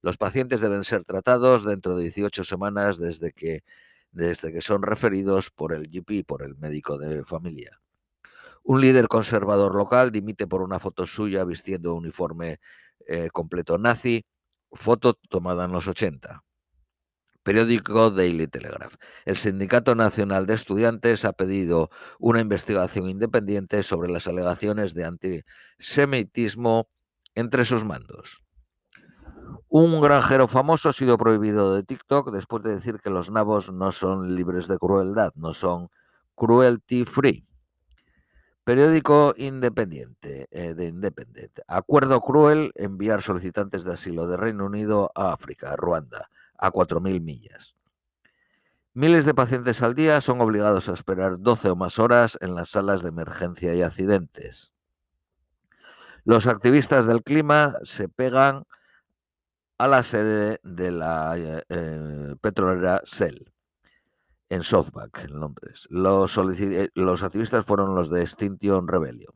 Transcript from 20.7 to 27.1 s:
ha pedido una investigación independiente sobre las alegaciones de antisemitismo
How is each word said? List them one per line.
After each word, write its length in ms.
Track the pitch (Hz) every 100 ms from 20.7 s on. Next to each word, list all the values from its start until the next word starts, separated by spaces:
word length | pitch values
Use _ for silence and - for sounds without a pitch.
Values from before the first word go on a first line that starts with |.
| 101 117 113 117 110 113
ha 80 |
pedido 560 | - 95 98 87 85 80 - - -
una 200 | 117 117
investigación 680 | 110 101 - 101 92 98 92
independiente 720 | 95 113 117 101 101 95 104
sobre 300 | 95 90 87
las 160 | 87 90
alegaciones 680 | 90 90 87 104 104 101
de 120 | 82 85
antisemitismo 1800 | 87 95 85 - - _ _ - - 143 131 101 - 113 107 120 113 113 _ _